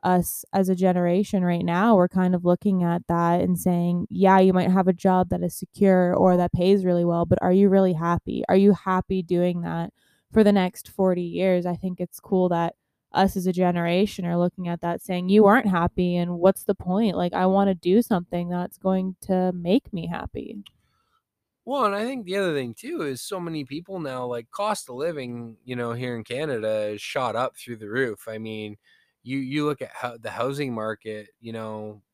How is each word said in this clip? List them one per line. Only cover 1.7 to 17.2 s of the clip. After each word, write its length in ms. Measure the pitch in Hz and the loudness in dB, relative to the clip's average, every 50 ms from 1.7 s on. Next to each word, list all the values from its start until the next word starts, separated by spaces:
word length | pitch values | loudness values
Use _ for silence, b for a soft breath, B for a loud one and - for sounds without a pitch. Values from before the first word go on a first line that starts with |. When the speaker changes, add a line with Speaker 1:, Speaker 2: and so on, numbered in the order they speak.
| 170 180 202 233 226 | 0 2 4 6 6
Speaker 1:
we're 120 | 190 180 185 | 6 6 4
kind 260 | - 185 185 180 180 | 2 2 2 2 2
of 100 | 175 175 | 2 2
looking 380 | 175 180 175 - 208 190 185 175 | 2 2 2 2 0 0 2 2
at 220 | 170 170 175 - - | 0 0 -2 -2 -2
that 320 | 170 170 170 170 170 175 | 0 0 2 2 2 2
and 180 | 180 180 180 170 | 2 0 0 0
saying, 480 | - 185 180 175 175 175 175 175 170 - | 0 0 0 0 0 0 -2 -2 -4 -6
"Yeah, 280 | - 180 190 190 190 190 | -2 2 4 6 6 8
you 140 | 190 190 185 | 6 6 4
might 180 | 180 180 - | 4 2 2
have 160 | 185 190 185 180 | 2 2 2 2
a 40 | 185 | 0
job 380 | 175 - 196 180 180 180 175 | 2 2 2 2 2 0 0
that 120 | - 175 175 | -2 -4 -4
is 140 | 175 - | -6 -6
secure 580 | - - - _ - 202 196 190 185 180 175 180 | -8 -14 -16 _ 2 4 4 6 6 4 2 2
or 220 | - - 185 180 | 4 4 4 4
that 160 | 180 175 175 - | 4 2 0 0
pays 320 | 175 175 185 196 202 185 | 0 2 4 4 4 4
really 200 | 180 175 175 175 | 2 0 2 2
well, 220 | 175 170 170 170 | 2 2 0 2
but 120 | 165 185 - - | 2 0 2 2
are 100 | 180 180 | 2 4
you 160 | 190 202 202 | 6 6 6
really 260 | 185 196 190 185 180 | 6 6 4 4 2
happy? 500 | 156 165 170 170 170 _ - - 62 - - | 0 0 0 0 -2 _ -4 -6 -6 0 2
Are 80 | - | 4
you 160 | 190 196 202 196 | 6 6 6 4
happy 500 | 165 - 196 185 185 185 _ 196 190 180 | 4 0 -2 -2 -2 -2 _ -4 -4 -2
doing 400 | 165 180 175 175 180 175 175 170 | -2 0 0 0 0 -2 -2 -6
that 300 | 170 165 165 170 - _ _ _ _ _ _ _ _ - | -6 -6 -6 -6 -8 _ _ _ _ _ _ _ _ 2
for 120 | 220 214 | 4 6
the 80 | 202 202 | 6 6
next 360 | 202 185 180 - - - - | 4 2 0 -2 -8 -20 -20
forty 340 | - - 196 185 180 175 175 | -4 0 0 2 2 0 -2
years?" 440 | 170 170 - 185 190 185 180 170 | -6 -4 0 2 2 2 2 0
I 80 | 180 170 | -2 -4
think 240 | 165 - 185 180 - | -4 -6 -8 -6 -6
it's 200 | 180 175 - - | -8 -10 -10 -18
cool 280 | _ - - 185 185 180 | _ -2 0 0 2 2
that 260 | 175 170 170 165 - _ _ _ _ _ _ _ - | 0 0 -2 -2 -4 _ _ _ _ _ _ _ 0
us 240 | - 190 190 - | 2 2 2 0
as 100 | 196 180 | -2 -2
a 60 | 185 180 | -2 0
generation 720 | 180 185 180 175 175 170 170 170 180 202 208 - - 185 | 2 0 0 0 0 -2 0 0 0 0 -2 -2 -6 -6
are 120 | 175 170 175 | -4 -2 0
looking 300 | 175 180 - - 180 175 | 0 -2 -2 -6 -8 -8
at 120 | 175 170 - | -8 -6 -6
that 180 | 175 170 - - | -6 -6 -6 -6
saying, 260 | - 190 180 180 185 | -6 -6 -4 0 4
"You 180 | 196 214 220 | 6 6 8
aren't 200 | 196 208 254 - 214 | 8 6 6 4 2
happy, 460 | 185 170 170 175 _ - 180 180 175 | 0 0 0 -2 _ -2 -2 0 0
and 220 | 175 175 175 175 170 | -2 -2 -2 -4 2
what's 260 | 170 190 196 - - | 2 2 2 2 -2
the 100 | - 196 | -6 -6
point? 400 | - - 180 180 196 233 214 175 | -4 -4 -4 -2 0 0 0 0
Like, 160 | - | 0